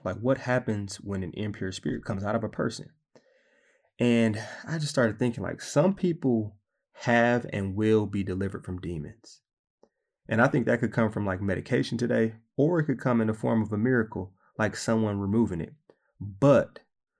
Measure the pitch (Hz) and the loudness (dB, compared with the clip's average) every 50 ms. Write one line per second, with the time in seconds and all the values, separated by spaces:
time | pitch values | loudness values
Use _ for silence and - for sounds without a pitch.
0 | - 92 95 101 107 127 135 131 - 123 123 127 120 - 107 101 101 98 - - | -6 -6 -6 -2 0 0 0 0 0 0 -2 0 0 -2 -4 -4 -4 -8 -10 -10
1 | - 98 98 95 92 85 - - 107 107 104 - 95 95 98 - - - 131 113 | -8 -6 -4 -4 -4 -6 -6 -6 -6 -6 -6 -6 -6 -6 -6 -6 -4 -4 -4 -4
2 | - - 110 95 98 104 107 113 113 107 - - 135 120 - - - - _ _ | -4 -4 -4 -4 -2 -2 -2 -2 -4 -6 -4 -4 -4 -4 -4 -8 -12 -16 _ _
3 | _ _ _ _ _ _ _ _ _ _ _ _ _ _ _ _ _ _ _ - | _ _ _ _ _ _ _ _ _ _ _ _ _ _ _ _ _ _ _ 0
4 | 123 120 117 117 113 110 104 107 - - - - - - 156 165 151 139 - 139 | 2 4 4 4 4 2 2 -2 -6 -10 -14 -14 -10 -8 -6 -4 -4 -2 0 2
5 | 120 110 107 - 127 123 113 107 95 87 82 - - - - 143 156 196 196 - | 2 2 2 0 -2 -2 -2 -2 -4 -6 -6 -8 -10 -2 2 2 4 4 2 2
6 | - 175 165 160 - 135 120 113 107 104 - _ _ _ _ _ _ _ _ - | 0 0 0 0 0 2 2 2 0 -2 -8 _ _ _ _ _ _ _ _ -6
7 | - - 120 120 117 120 123 120 120 - - 104 98 95 95 101 107 110 110 107 | 0 2 4 4 6 4 4 2 0 -2 -4 -4 -4 -2 -2 2 4 4 6 4
8 | 107 98 101 101 95 92 92 92 98 95 - - - - 90 90 90 85 87 80 | 4 2 -2 -2 -2 -2 -2 -2 -2 -4 -4 -6 -8 -8 -8 -8 -6 -6 -6 -6
9 | 73 - - - _ - - - _ _ _ _ _ _ _ _ _ _ _ _ | -8 -10 -12 -18 _ -20 -20 -20 _ _ _ _ _ _ _ _ _ _ _ _
10 | _ _ _ _ _ - 110 110 120 139 - 143 117 117 120 117 123 110 - - | _ _ _ _ _ -2 2 4 4 4 4 2 2 2 2 2 0 0 0 0
11 | 113 107 110 110 104 98 92 92 101 98 92 90 - - 123 131 139 - 123 113 | 0 0 0 -2 -2 -2 -2 -2 -2 -2 -2 -2 -2 -2 0 0 0 0 -2 -2
12 | 120 117 120 117 113 113 113 - _ _ _ - 135 160 180 165 156 156 131 120 | 0 0 2 2 2 0 -2 -6 _ _ _ 0 2 2 2 2 0 0 -2 -2
13 | - 131 123 113 110 110 107 - - 120 117 113 107 98 107 104 107 127 131 120 | 0 0 2 2 2 0 -2 -2 -2 0 0 0 0 0 -2 0 2 2 4 2
14 | 110 - - 95 95 - - _ _ _ _ - 110 104 101 - - - 117 110 | 2 0 -4 -8 -10 -10 -12 _ _ _ _ -2 -2 -2 -2 -2 -2 0 0 2
15 | 110 104 101 98 101 98 101 117 117 101 92 82 78 - - - _ _ _ _ | 2 0 0 -2 -2 0 2 2 2 2 0 -4 -6 -8 -10 -16 _ _ _ _
16 | _ _ _ - 101 104 98 98 - 143 139 107 - - - - - _ _ _ | _ _ _ -14 -12 -12 -2 2 4 6 6 6 4 2 -4 -18 -20 _ _ _
17 | _ _ _ _ | _ _ _ _